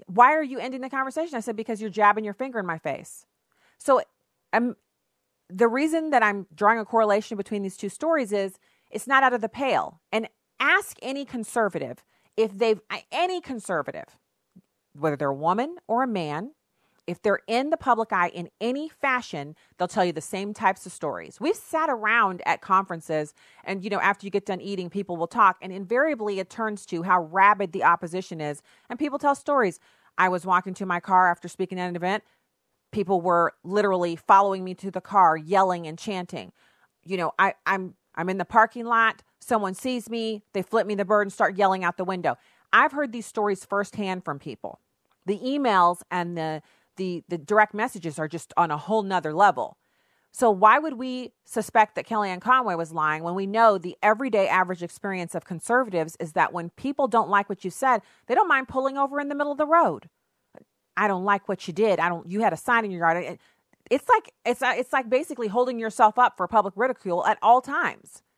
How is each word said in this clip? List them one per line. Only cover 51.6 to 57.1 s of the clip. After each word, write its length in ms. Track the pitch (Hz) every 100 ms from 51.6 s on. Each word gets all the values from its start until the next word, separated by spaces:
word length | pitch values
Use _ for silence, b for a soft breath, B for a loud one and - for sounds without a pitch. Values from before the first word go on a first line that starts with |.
| 214 233 214 -
that 100 | -
Kellyanne 340 | 220 202 180
Conway 360 | 214 254 233 170
was 160 | 160
lying 320 | 165 156 156
when 100 | 170
we 100 | 180
know 320 | 196 214 226 196
the 200 | 175 -
everyday 440 | 208 214 269 214 196
average 380 | 185 185 180
experience 500 | 175 - 202 185 170
of 100 | 170
conservatives 720 | - 170 - 240 240 180 160 -
is 120 | 165
that 180 | 165 156
when 180 | 175 170
people 380 | - 269 285
don't 200 | 269